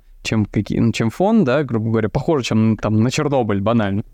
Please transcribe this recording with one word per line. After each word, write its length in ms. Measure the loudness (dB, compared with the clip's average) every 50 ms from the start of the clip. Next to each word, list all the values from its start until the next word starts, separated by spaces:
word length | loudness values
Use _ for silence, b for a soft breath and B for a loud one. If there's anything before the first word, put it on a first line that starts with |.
| _ -20 -20 -12 -6
чем 220 | -2 0 0 -2
какие, 340 | 0 -2 -4 -4 -2 -2 0
ну, 120 | 0 0 0
чем 160 | 0 -2 -4
фон, 340 | -2 0 0 2 4 2 2
да, 200 | 2 2 0 0
грубо 260 | -2 -4 -4 -2 0
говоря, 200 | 0 0 -2 0
похоже, 360 | -2 -4 0 0 0 0 0
чем, 320 | 0 0 2 2 2 2
там, 240 | 0 -2 0 2 2
на 100 | 2 2
Чернобыль, 500 | 0 -2 -2 0 0 0 0 0 0 0
банально. 420 | 0 0 0 2 0 0 -2 -4 -6 -8